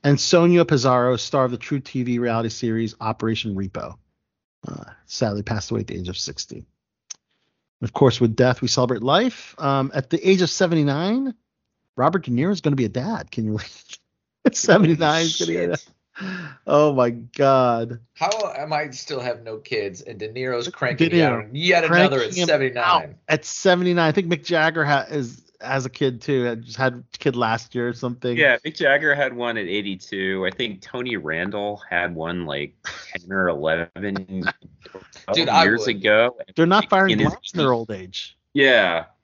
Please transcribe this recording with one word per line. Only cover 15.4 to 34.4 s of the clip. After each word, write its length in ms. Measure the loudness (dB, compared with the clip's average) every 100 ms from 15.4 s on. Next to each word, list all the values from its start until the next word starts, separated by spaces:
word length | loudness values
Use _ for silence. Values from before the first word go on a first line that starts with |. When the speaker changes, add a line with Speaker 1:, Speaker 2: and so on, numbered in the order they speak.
| -4
Speaker 1:
be 60 | -2
a 40 |
Speaker 2:
Holy 100 | -2
Speaker 1:
dad. 80 | -4
Speaker 2:
shit. 760 | -8 _ _ -14 -10 -10 -12 -14 2
Speaker 1:
Oh 280 | 4 4
my 160 | 4 2
God. 880 | 0 -12 2 4 6 4 0 -4 -10 _
Speaker 2:
How 160 | -6 -2 -2 -4 -6
am 160 | -4
I 160 | -4 -4
still 320 | -10 -10 -6
have 220 | -6 -8
no 160 | -10 -12
kids 420 | -6 -4 -4 -8
and 180 | -16 -12
De 140 | -10
Niro's 340 | -6 -4 -4 -6
cranking 420 | -4 -4 0 2
Speaker 1:
De 60 | 4
Niro, 40 |
Speaker 2:
me 20 |
out 220 | 2 0
on 60 | -6
yet 320 | -6 2 2
another 320 | 4 4 4 4
at 60 |
Speaker 1:
cranking 200 | -2 -2
him 60 | 0
Speaker 2:
seventy-nine? 340 | 2 0 0
Speaker 1:
out 280 | 2 2 0 -16 -4
at 160 | -4
seventy-nine. 640 | -4 -2 2 4 4 2 2
I 40 |
think 160 | 2 0
Mick 140 | -4
Jagger 400 | 0 2 2 2
ha-, 220 | 0 0 0
is, 320 | -6 -6 -10 _ _
has 240 | -4 -4
a 60 | -4
kid 320 | -2 -2 -2
too. 220 | -2 -2
Had 180 | 0 -4
just 160 | -10 -2
had 160 | -2
a 240 | -2 -18 -4
kid 180 | -2 0
last 380 | -2 -2 -4
year 140 | -4 -4
or 40 |
something. 420 | -4 -8 -6 -4
Speaker 3:
Yeah, 220 | 2 2 2
Mick 120 | -2 -2
Jagger 380 | 2 2 2
had 220 | 0 0 -2
one 220 | -4 -4
at 80 | -2
eighty-two. 800 | -4 -4 -8 -8 -6 -4 -2 -4
I 40 | -4
think 240 | -8 -8
Tony 380 | -12 -8 -6 -6
Randall 640 | -4 -4 -4 -4 -6 -8 -6
had 240 | -4 -4
one, 320 | -6 -6 -6 -6
like, 280 | -8 -8 _ -16 -16 -14
ten 180 | -14 -6
or 180 | -2 0
eleven 400 | 0 0 0 -4
Speaker 2:
<laughs> 580 | -8 -6 -6 -6 -6